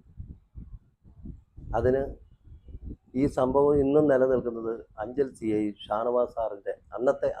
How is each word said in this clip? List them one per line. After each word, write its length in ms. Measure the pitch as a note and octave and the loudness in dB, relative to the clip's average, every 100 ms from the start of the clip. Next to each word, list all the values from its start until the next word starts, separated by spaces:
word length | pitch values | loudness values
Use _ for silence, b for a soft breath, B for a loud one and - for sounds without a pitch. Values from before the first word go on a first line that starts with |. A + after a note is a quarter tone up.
| - - - - _ - - - - _ - - - - _ - - A#2 | -20 -18 -16 -16 _ -18 -16 -18 -20 _ -20 -18 -16 -18 _ -18 -6 0
അതിന് 240 | B2 C3 C#3 - - - - - - - - - _ B2+ | 2 2 -2 -8 -20 -20 -20 -20 -18 -14 -14 -14 _ -2
ഈ 40 | C#3 - | 0 2
സംഭവം 380 | C3 C#3 C#3+ D3 | 2 4 4 4
ഇന്നും 220 | C3+ C#3+ D3+ | 4 4 6
നിലനിൽക്കുന്നത് 600 | C3 C3 B2+ A#2+ A2+ A2+ A2+ G#2+ - | 4 4 2 0 -4 -6 -6 -10 -10
അഞ്ചൽ 260 | G#2+ B2 C3+ B2 | -6 -2 -4 -2
സി 100 | A2+ G#2+ | -2 0
ഐ 40 | G#2 G2+ - | 0 -4 -4
ഷാനവാസ് 480 | G#2 A#2+ B2 A#2+ A#2 | -2 0 2 0 -2
സാറിൻ്റെ, 360 | A2 G2+ - - _ G#2+ | -4 -4 -8 -8 _ -2
അന്നത്തെ 320 | B2+ C3+ C#3 - | 0 2 -2 -4